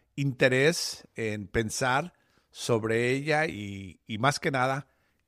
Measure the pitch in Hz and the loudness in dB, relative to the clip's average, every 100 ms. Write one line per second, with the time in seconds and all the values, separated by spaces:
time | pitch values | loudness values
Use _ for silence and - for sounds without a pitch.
0 | _ - 139 123 135 127 147 170 - - | _ -4 -2 4 4 6 4 2 -4 -8
1 | - - 113 104 98 117 110 - 131 131 | -14 -6 -6 -4 -4 -2 0 0 0 0
2 | 175 _ _ _ _ - - 117 110 113 | -2 _ _ _ _ -10 0 0 2 2
3 | 120 135 147 151 160 101 101 98 95 - | 2 0 0 0 0 -4 -8 -10 -12 -16
4 | - 110 131 - 165 135 131 135 - _ | -10 0 0 0 -2 0 0 -2 -8 _
5 | _ _ | _ _